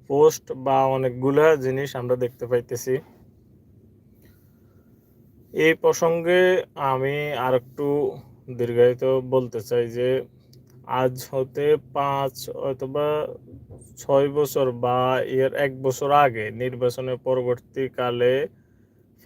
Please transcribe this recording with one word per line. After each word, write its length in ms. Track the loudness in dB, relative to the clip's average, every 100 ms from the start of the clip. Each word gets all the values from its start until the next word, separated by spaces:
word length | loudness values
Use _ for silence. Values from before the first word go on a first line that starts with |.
| -4
পোস্ট 440 | 4 4 4 -6
বা 340 | -6 0 2 4
অনেকগুলা 720 | 2 -2 0 2 6 6 4
জিনিস 400 | 0 -4 -6 -6
আমরা 200 | -2 -2
দেখতে 320 | -2 -6 -2
পাইতেছি। 500 | -2 -2 -8 -4 -4 -4 -20 -20 _ _ _ _ -20 _ _ _ _ -20 _ _ _ _ _ _ _ _ _ _ _ _
এই 200 | 0 2
প্রসঙ্গে 920 | 4 2 2 0 0 2 4 4 2 -2 -4
আমি 580 | -2 0 -2 -2 -4
আর 200 | -2 0
একটু 640 | 0 -2 -6 -2 0 -2 -6 -16 -20 -16
দীর্ঘায়িত 720 | -6 -2 4 4 4 0 0 0
বলতে 320 | -2 -2 -6
চাই 280 | -4 -2 -2
যে 360 | -2 -2 -2 -4 _ _ -20 -20 -20 -6
আজ 420 | -2 -2 -2 -8
হতে 460 | -6 -6 -2 0 0 0
পাঁচ 560 | -4 -2 -2 -4 -6 -12
অথবা 800 | -8 -6 -6 -6 -4 -2 -2 -6 -12 -20 -20 -20 -20 -20 -14
ছয় 320 | 0 2 2
বছর 420 | 0 -2 0 -2
বা 500 | -2 -2 0 0 0 0
এর 280 | 0 0
এক 300 | 0 -4 -2
বছর 280 | -4 -2 2
আগে 400 | 4 4 2 -8
নির্বাচনের 680 | -6 -8 -2 -2 -2 -6 -6
পরবর্তীকালে 1300 | -2 -2 -2 -4 -6 -8 -6 -4 -4 2 2 2 -2 -10 _ _ _ _ _ _